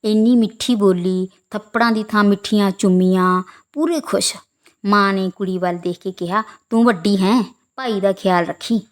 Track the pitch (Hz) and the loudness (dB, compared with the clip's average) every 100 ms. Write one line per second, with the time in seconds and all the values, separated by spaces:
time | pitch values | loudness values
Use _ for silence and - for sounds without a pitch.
0 | 220 214 220 247 220 - - 233 202 180 | 0 2 4 4 2 -4 -4 2 2 2
1 | 180 185 185 _ _ 208 - 226 233 220 | -2 -2 -6 _ _ -14 -8 0 0 0
2 | 214 214 208 196 - 214 202 185 196 180 | 0 2 2 2 0 0 0 0 2 4
3 | 185 185 185 185 185 - _ 277 330 330 | 2 2 2 0 -4 -20 _ -4 -2 -2
4 | - 190 185 - _ _ _ _ 202 208 | -4 -4 -4 -8 _ _ _ _ 0 2
5 | 196 196 190 - 190 185 180 175 175 175 | 2 0 -4 -6 -6 -2 -4 -4 -6 -8
6 | 190 185 175 196 220 - _ 226 233 185 | -10 -8 -4 -4 -4 -16 _ 2 2 2
7 | 170 196 190 240 190 _ _ - 262 208 | 0 0 2 0 -2 _ _ -10 -6 -2
8 | 196 190 196 175 170 - - 226 - | -2 0 0 0 0 -8 -4 -4 -4